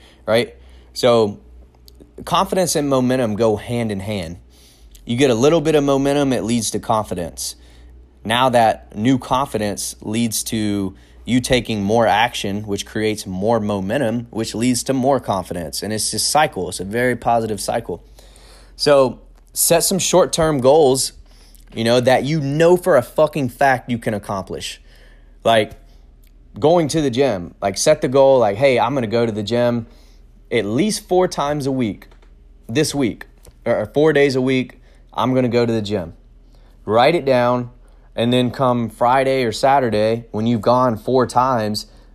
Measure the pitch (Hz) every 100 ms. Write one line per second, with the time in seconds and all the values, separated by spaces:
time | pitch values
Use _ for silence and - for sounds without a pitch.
0 | - _ - 113 - - - - - -
1 | 123 117 104 104 - - - _ - -
2 | - - - 170 190 190 165 160 143 135
3 | 123 131 113 104 113 104 - 120 113 98
4 | 98 101 82 90 - _ - _ - -
5 | - 120 139 113 143 165 151 151 139 139
6 | 139 143 135 117 104 120 107 107 - 110
7 | 101 90 85 - - - - - - -
8 | - _ 104 120 131 120 110 - - 104
9 | 120 127 - 127 143 107 104 - - -
10 | - 110 117 - - 117 107 101 95 -
11 | - - - 127 - 127 107 110 98 117
12 | 107 101 120 - 104 101 107 98 - 110
13 | 107 104 98 92 107 117 104 101 95 131
14 | 113 120 120 107 110 107 123 123 - 131
15 | 127 131 - 95 87 87 78 - 101 110
16 | - 110 - 151 156 95 85 - 95 117
17 | 127 123 123 117 110 104 - 117 110 85
18 | - - - - - - - - 147 139
19 | 131 107 - - - - - 165 - 190
20 | - 175 151 - 160 143 127 156 135 131
21 | - - - - - - - 117 113 123
22 | 123 123 131 160 139 151 165 180 185 143
23 | - - 151 160 123 - 139 127 - 117
24 | 127 104 - 98 - 76 - - - -
25 | - - - - 117 113 107 - - -
26 | - - _ - - 104 143 175 147 165
27 | 139 120 135 98 82 - 98 95 151 151
28 | 147 139 135 135 107 101 139 117 113 143
29 | 110 117 117 107 101 117 120 120 117 -
30 | - - - - - 117 101 123 214 202
31 | - 180 185 170 143 151 135 131 113 90
32 | - - - - - - - 127 147 143
33 | 117 - - _ - - 117 98 104 143
34 | 156 147 143 131 131 131 - - - -
35 | - - 120 131 127 120 117 113 101 104
36 | 82 - - - - - - - - 117
37 | 139 165 135 123 120 123 120 - - -
38 | - - 117 127 120 117 131 120 110 -
39 | 120 135 135 131 113 - 135 139 123 104
40 | 110 117 117 104 113 117 117 127 127 107
41 | - 127 120 127 131 120 107 107 - -
42 | -